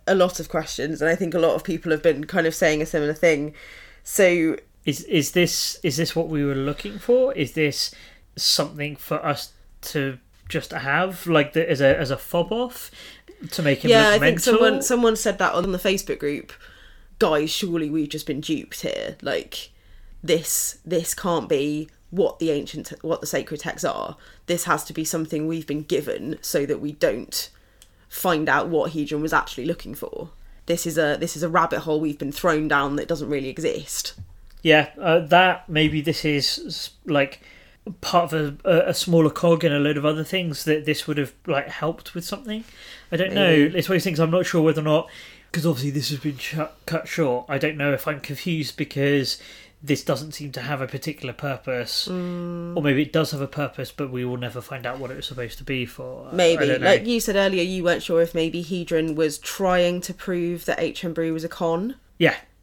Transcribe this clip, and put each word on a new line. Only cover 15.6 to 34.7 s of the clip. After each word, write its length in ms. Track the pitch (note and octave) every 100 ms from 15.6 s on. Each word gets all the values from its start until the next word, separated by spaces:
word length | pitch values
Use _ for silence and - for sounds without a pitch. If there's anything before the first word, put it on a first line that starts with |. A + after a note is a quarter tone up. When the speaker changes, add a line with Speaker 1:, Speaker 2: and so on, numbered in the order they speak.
| F#3+
Speaker 1:
the 60 | F#3
Facebook 400 | G3 G3 - -
group, 340 | D3 D3 - - - - - - - -
"Guys, 320 | E3+ D3+ D#3
surely 400 | - F#3 E3+ D3+
we've 180 | D#3 D3
just 180 | D#3 -
been 140 | C#3
duped 400 | D#3 C#3+ - -
here. 340 | - - - -
Like, 480 | - E2+ - - - - - - - -
this, 560 | E3+ E3 D#3 - - -
this 300 | D#3+ E3+ E3+
can't 340 | - F3+ E3 G#2+
be 400 | C#3+ D3 D3+ D#3 - -
what 280 | F3+ E3+ -
the 120 | D#3+
ancient, 420 | C#3+ - D3+ - -
what 180 | D#3+ -
the 60 | D3+
sacred 340 | C#3 - D#3
texts 240 | D#3+ -
are. 320 | D#3+ - - - - - -
This 180 | E3+
has 200 | F3 D#3
to 80 | -
be 120 | D#3+
something 420 | D#3 E3 D#3+ D3+ D#3
we've 200 | E3 D3+
been 160 | D3
given 560 | D3+ D3 D3 - A#2+ -
so 240 | - D3+ C#3+
that 140 | -
we 120 | D3
don't 580 | D3 D#3 A2+ - - - - _ _ - _ _
find 400 | - F#3 D#3 D3+
out 200 | C#3 -
what 240 | D#3 E3
Hedron 280 | D#3 C#3+ D3+
was 120 | D#3
actually 340 | D3+ - - C#3+
looking 280 | E3+ A#2
for. 360 | C3+ - - E3 - - - -
This 200 | E3+ E3+
is 100 | D#3+
a, 200 | D3+ D3
this 180 | E3+ D3+
is 60 |
a 60 | E3
rabbit 320 | E3+ E3 C3
hole 200 | D#3+ D#3
we've 180 | D#3 D3
been 140 | C#3
thrown 360 | - F3+ D#3 D#3
down 280 | C#3+ C#3 C#3+
that 120 | -
doesn't 200 | D#3+ C#3
really 200 | C#3+ C3+
exist." 640 | D#3+ - - D3 - - - - - - -
Speaker 2:
Yeah, 260 | D#3+